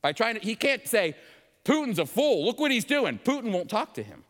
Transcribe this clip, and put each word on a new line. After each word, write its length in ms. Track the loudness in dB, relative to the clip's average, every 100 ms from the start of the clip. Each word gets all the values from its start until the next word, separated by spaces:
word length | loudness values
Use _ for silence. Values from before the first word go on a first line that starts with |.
By 100 | -2
trying 240 | 0 -2 0
to, 60 |
he 140 | -4 -2
can't 300 | 0 0 0
say, 280 | 0 0 -4 -16 -20 _ _
"Putin's 360 | 0 2 2 -2
a 60 | -2
fool, 400 | 2 2 4 2
look 140 | 0
what 100 | 2
he's 160 | 0 2
doing." 320 | 0 0 0
Putin 340 | -2 -2 -2
won't 180 | -4 -2
talk 240 | -4 -4 -8
to 80 |
him. 220 | -12 -14